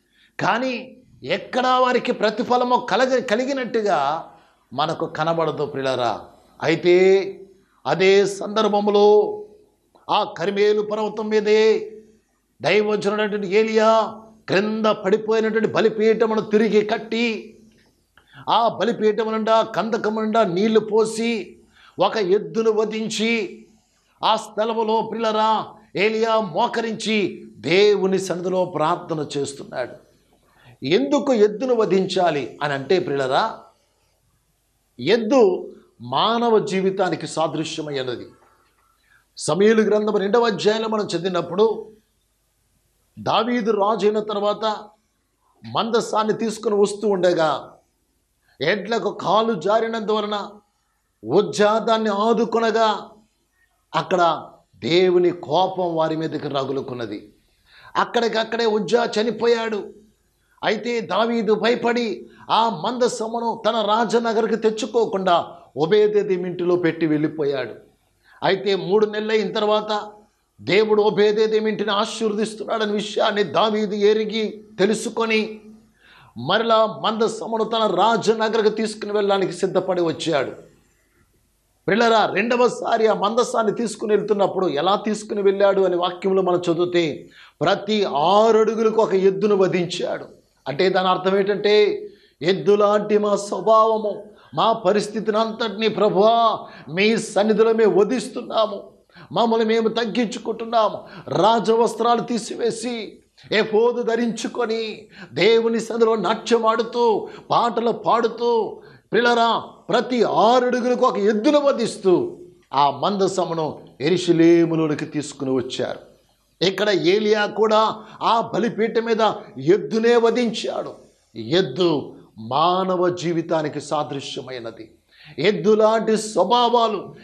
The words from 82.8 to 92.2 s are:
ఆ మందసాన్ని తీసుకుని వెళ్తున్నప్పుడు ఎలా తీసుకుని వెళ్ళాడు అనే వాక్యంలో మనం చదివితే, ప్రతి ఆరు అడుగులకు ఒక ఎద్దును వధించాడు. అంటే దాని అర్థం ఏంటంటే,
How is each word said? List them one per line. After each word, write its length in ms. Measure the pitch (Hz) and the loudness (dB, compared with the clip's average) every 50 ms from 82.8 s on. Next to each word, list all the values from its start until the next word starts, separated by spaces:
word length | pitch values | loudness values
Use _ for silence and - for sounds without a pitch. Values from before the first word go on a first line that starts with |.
| - - 233 - 220 | -4 -2 0 2 2
ఆ 80 | 220 196 | 2 0
మందసాన్ని 600 | 175 190 208 226 240 233 - - 226 226 208 - | 2 0 2 2 2 2 2 0 0 0 0 0
తీసుకుని 420 | - 233 208 - - 240 208 214 | -2 -4 -6 -6 -6 -2 0 0
వెళ్తున్నప్పుడు 500 | 196 175 208 214 202 196 180 - 185 190 | 0 2 0 0 0 0 0 0 0 -2
ఎలా 300 | 170 139 139 165 185 202 | 0 0 0 0 0 0
తీసుకుని 460 | 208 208 220 208 214 - - 226 202 196 | 0 0 -4 -4 -4 -6 -8 -6 0 2
వెళ్ళాడు 380 | 196 196 196 202 196 196 190 | 2 2 4 4 4 4 4
అనే 160 | 190 180 180 | 2 2 2
వాక్యంలో 460 | 175 175 180 175 - - 196 190 190 185 | 0 -2 -2 -4 -4 -2 0 0 2 2
మనం 160 | 180 180 175 | 2 0 0
చదివితే, 680 | 175 170 165 156 175 175 175 175 170 151 123 110 - - - - - - _ - | 0 0 0 0 0 0 0 0 0 0 -4 -8 -12 -18 -20 -20 -20 -20 _ -2
ప్రతి 440 | 147 170 202 - - 202 214 214 190 | 0 0 0 0 -2 -2 0 0 0
ఆరు 540 | 160 135 139 151 175 196 208 220 226 220 220 | 0 0 0 2 4 4 6 6 6 6 4
అడుగులకు 440 | 220 220 226 220 226 220 220 226 214 | 4 2 0 2 0 2 4 2 2
ఒక 120 | 151 185 | 2 2
ఎద్దును 420 | 190 185 196 190 - 214 214 208 | 2 2 2 2 2 0 0 2
వధించాడు. 840 | 190 190 175 160 185 175 165 - - 240 - - - 139 - - - _ _ _ _ - 127 | 2 2 2 2 0 -2 -2 -4 -6 -6 -6 -6 -8 -10 -16 -20 -20 _ _ _ _ -10 -8
అంటే 200 | 143 135 185 190 | -2 0 0 2
దాని 200 | 185 185 185 185 | 2 2 2 2
అర్థం 300 | 185 185 - 190 190 202 | 0 0 0 0 0 0
ఏంటంటే, 720 | 196 202 208 185 - 208 208 214 208 196 - - - - - _ | 0 0 -2 0 2 2 4 4 4 4 0 -4 -8 -14 -18 _